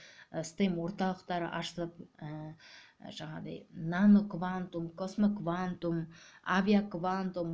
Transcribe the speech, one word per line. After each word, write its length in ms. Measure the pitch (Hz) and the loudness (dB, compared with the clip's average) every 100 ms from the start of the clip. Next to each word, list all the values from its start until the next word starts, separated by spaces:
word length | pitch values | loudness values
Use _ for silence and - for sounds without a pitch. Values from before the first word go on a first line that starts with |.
| - - - | -20 -20 -10
ә, 120 | 165 | -8
стэм 360 | 160 - 196 170 | -8 0 0 0
орталықтары 680 | 170 202 185 185 - 175 170 | -4 -2 -2 -4 -4 -4 -2
ашылып, 440 | - 185 175 170 170 185 - | -4 -6 -6 -6 -8 -20 -14
ә, 400 | 156 151 156 160 - - - _ | -12 -10 -12 -14 -20 -20 -20 _
жаңағыдай 580 | - - 156 165 156 - - 165 165 | -16 -12 -12 -10 -10 -12 -14 -8 -2
наноквантум, 1000 | 175 208 202 208 170 180 185 180 170 170 | 6 10 10 8 -2 -4 -4 -6 -6 -6
космоквантум, 1160 | - 185 - 208 202 165 175 185 175 170 170 160 - - - - | -6 -6 2 2 2 -2 -2 -2 -4 -2 -2 -4 -10 -20 -12 -2
авиаквантум, 1080 | 185 202 202 202 170 180 190 190 185 170 | 2 4 4 2 -2 -2 -2 -2 -4 -4